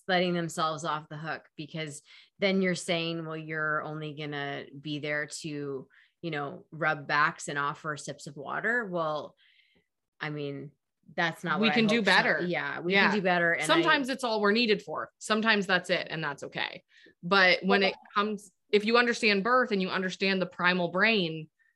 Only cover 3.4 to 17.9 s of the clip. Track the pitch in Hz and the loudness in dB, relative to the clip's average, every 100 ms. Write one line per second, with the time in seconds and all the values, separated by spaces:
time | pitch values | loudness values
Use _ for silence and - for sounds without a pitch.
3.4 | 156 156 156 151 151 156 151 143 151 143 | -8 -6 -2 -2 -4 -8 -8 -8 -8 -6
4.4 | 143 143 - 147 151 147 147 147 147 - | -6 -8 -12 -14 -10 -8 -4 -4 -6 -10
5.4 | 160 147 143 135 160 _ _ _ 170 151 | -10 -8 -8 -10 -12 _ _ _ -8 -6
6.4 | 143 123 - 156 156 151 139 147 156 165 | -8 -10 -16 -4 -2 -2 0 2 2 0
7.4 | - 147 143 151 160 147 - 135 - 147 | -8 -4 -4 -4 -8 -8 -8 -12 -14 -14
8.4 | 123 139 190 240 214 175 156 151 123 _ | -8 -6 -2 -2 -4 -4 -4 -4 -8 _
9.4 | _ _ _ _ _ _ _ - 151 147 | _ _ _ _ _ _ _ -10 -8 -6
10.4 | 143 139 143 _ _ _ _ - 170 160 | -8 -10 -14 _ _ _ _ -4 -2 -2
11.4 | 175 156 220 233 220 233 196 190 233 156 | -4 0 2 4 4 4 4 4 4 0
12.4 | 175 160 143 131 165 196 190 208 185 175 | 0 -2 -4 -4 0 4 4 4 2 2
13.4 | 170 170 - 330 330 302 254 269 247 214 | 2 0 2 4 4 2 2 -2 -2 2
14.4 | 202 220 240 208 - 147 113 _ - 220 | 4 4 4 0 -2 -10 -10 _ -2 0
15.4 | 220 214 190 185 180 170 - 160 156 139 | 2 2 4 0 2 -2 -2 -6 -6 -8
16.4 | 127 147 - - _ _ - _ 170 196 | -10 -6 -6 -8 _ _ -20 _ 2 6
17.4 | 185 175 185 196 190 | 6 6 4 4 4